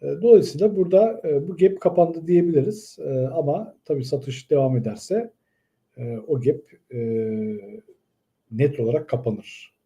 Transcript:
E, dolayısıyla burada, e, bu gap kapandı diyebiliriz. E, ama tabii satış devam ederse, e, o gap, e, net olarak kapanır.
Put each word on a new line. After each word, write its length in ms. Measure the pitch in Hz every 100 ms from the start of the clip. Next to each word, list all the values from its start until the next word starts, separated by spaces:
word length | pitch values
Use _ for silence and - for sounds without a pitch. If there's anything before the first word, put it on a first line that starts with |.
E, 40 | 143
dolayısıyla 720 | 147 226 220 - 143 208 190
burada, 460 | 175 185 226 226 165
e, 220 | 143 170
bu 100 | 170
gap 220 | 190 190
kapandı 480 | 180 175 170 165 165
diyebiliriz. 720 | 175 170 156 160 - - -
E, 120 | 151
ama 640 | 131 131 165 143 165 220 - -
tabii 200 | 143 127
satış 440 | 139 135 123 -
devam 260 | 143 135 127
ederse, 560 | 110 104 - 208 233 _ _ _ _ _ _ -
e, 200 | 120 113
o 240 | 107 135
gap, 180 | 123 - - _ _
e, 60 | 123 117 113 110 110 107 104 101 214 - _ _ _ _ _ _
net 280 | 113 143 143
olarak 300 | 113 151 156
kapanır. 640 | 123 120 101 - - - _